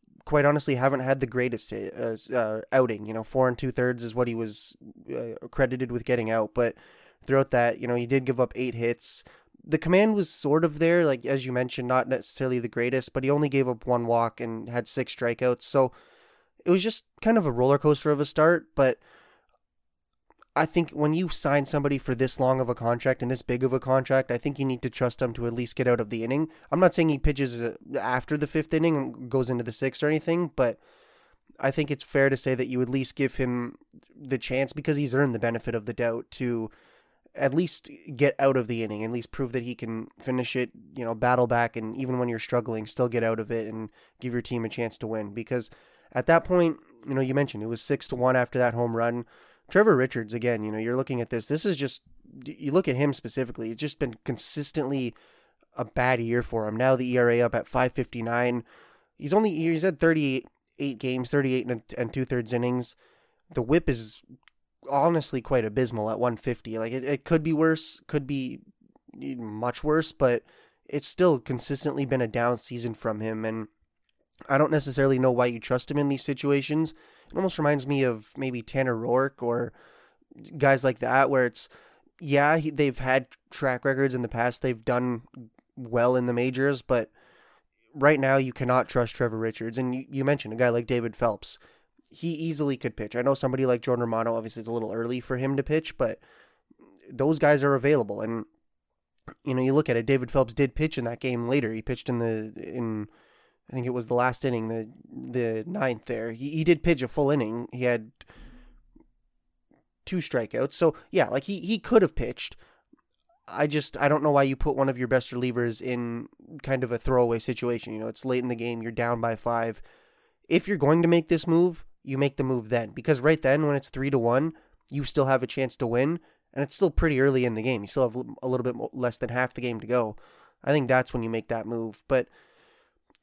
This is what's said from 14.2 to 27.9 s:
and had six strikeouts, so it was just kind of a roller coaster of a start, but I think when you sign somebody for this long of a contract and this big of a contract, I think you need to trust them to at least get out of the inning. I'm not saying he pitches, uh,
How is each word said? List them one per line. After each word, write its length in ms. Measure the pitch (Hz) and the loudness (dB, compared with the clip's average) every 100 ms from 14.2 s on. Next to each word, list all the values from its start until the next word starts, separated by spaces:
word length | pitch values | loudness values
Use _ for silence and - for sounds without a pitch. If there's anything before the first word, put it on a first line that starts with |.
| 117 - | 0 -2
and 260 | 117 110 110 | -8 -8 -6
had 220 | 120 107 | -6 -4
six 260 | - 123 - | -6 -6 -4
strikeouts, 480 | 120 117 127 120 | -4 0 0 0
so 300 | - 139 127 - _ _ _ _ _ _ - | 0 2 2 -2 _ _ _ _ _ _ 2
it 40 | |
was 140 | 185 | 2
just 220 | 214 - - _ | 2 -4 -8 _
kind 160 | 220 226 | 2 2
of 80 | 156 | 2
a 60 | |
roller 260 | 120 131 143 | 2 4 4
coaster 340 | 151 143 151 | 4 2 2
of 80 | 143 | 0
a 60 | 143 | 0
start, 420 | - 160 170 - - | 4 4 4 0 2
but 240 | 131 - _ - _ _ _ _ _ _ _ _ _ _ _ _ _ - | 2 2 _ -20 _ _ _ _ _ _ _ _ _ _ _ _ _ -2
I 80 | 156 | 0
think 260 | 175 160 | 0 -2
when 220 | 143 151 | 0 0
you 140 | 160 175 | 2 -2
sign 380 | - 143 143 135 | -2 2 2 2
somebody 320 | 147 143 139 | -2 0 -2
for 180 | - 123 | -2 0
this 240 | 131 - | 0 2
long 220 | 131 131 | 2 2
of 80 | 123 | 0
a 40 | |
contract 480 | 120 117 120 - 127 | -2 0 0 0 0
and 80 | 123 | -2
this 120 | 127 | -4
big 200 | - 123 | -4 0
of 120 | 131 | 0
a 60 | 127 | 0
contract, 520 | 131 135 131 135 131 | 2 0 2 0 0
I 60 | 120 | -2
think 200 | 147 139 | -4 -2
you 60 | |
need 180 | 135 123 | -2 -2
to 60 | 127 | -6
trust 300 | - 123 - | -2 -2 -2
them 140 | 127 | -4
to 120 | 117 117 | -2 -4
at 80 | |
least 220 | 117 120 - | -4 -6 -2
get 100 | 123 | 2
out 140 | 120 | 2
of 100 | 104 | 0
the 140 | 113 | -4
inning. 240 | 117 139 160 - - | -2 0 -2 -6 -4
I'm 80 | 160 | 4
not 160 | 180 175 | 4 4
saying 140 | 160 | 2
he 100 | 139 | 4
pitches, 420 | 151 139 135 120 | 2 2 -2 -2
uh, 140 | 117 - - | -6 -8 -6